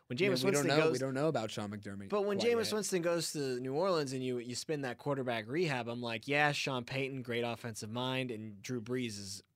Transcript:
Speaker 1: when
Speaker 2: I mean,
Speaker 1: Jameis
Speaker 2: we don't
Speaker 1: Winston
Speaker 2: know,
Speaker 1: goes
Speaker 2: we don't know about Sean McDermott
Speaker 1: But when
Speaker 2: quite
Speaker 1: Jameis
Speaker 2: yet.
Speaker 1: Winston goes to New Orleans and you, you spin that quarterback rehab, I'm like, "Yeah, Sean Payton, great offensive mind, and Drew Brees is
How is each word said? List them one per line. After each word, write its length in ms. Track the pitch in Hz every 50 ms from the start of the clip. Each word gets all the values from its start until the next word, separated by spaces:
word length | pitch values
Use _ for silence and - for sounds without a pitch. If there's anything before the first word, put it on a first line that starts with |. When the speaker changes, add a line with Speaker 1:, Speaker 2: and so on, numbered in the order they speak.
| _
Speaker 1:
when 100 | - 123 127
Speaker 2:
I 40 | 185
mean, 80 | 202
Speaker 1:
Jameis 140 | 131 127 131
Speaker 2:
we 60 | - 143
don't 100 | 147 139
Speaker 1:
Winston 40 | -
Speaker 2:
know, 160 | 143 156 156
Speaker 1:
goes 80 | 160 131
Speaker 2:
we 60 | 123
don't 160 | 131 135 131
know 120 | 131 151
about 240 | 160 143 123 110 107
Sean 200 | - 117 104 101
McDermott 400 | 107 104 101 104 101 98 98 98
Speaker 1:
But 140 | 202 208 196
when 120 | 202 202 196
Speaker 2:
quite 140 | 226 233 240
Speaker 1:
Jameis 140 | 226 214
Speaker 2:
yet. 80 | - 208
Speaker 1:
Winston 280 | 214 196 - 190 175 165
goes 300 | 175 170 170 160 - -
to 260 | 151 139 131 127 123
New 140 | 127 131 135
Orleans 380 | 151 185 196 180 160 143 131 135
and 100 | 131 127
you, 160 | 127 123 120
you 160 | 117 123 120
spin 280 | - - - 156 143 135
that 160 | 123 117 -
quarterback 500 | - 143 139 135 127 123 117 113 104 110
rehab, 400 | 135 170 185 156 135 123 113 117
I'm 120 | 117 120
like, 280 | 120 117 113 113 110 135
"Yeah, 240 | 143 147 147 147 143
Sean 320 | - - 147 135 123 120
Payton, 380 | - 135 135 135 131 139 131 117
great 200 | 120 117 120 117
offensive 480 | 120 117 - - 117 107 - 113 107
mind, 400 | 113 123 127 127 131 131 131 123
and 320 | 113 107 110 110 104 98 110
Drew 180 | - 127 120
Brees 380 | 107 117 127 127 123 113 104 101
is 240 | 101 95 98 101 - _ _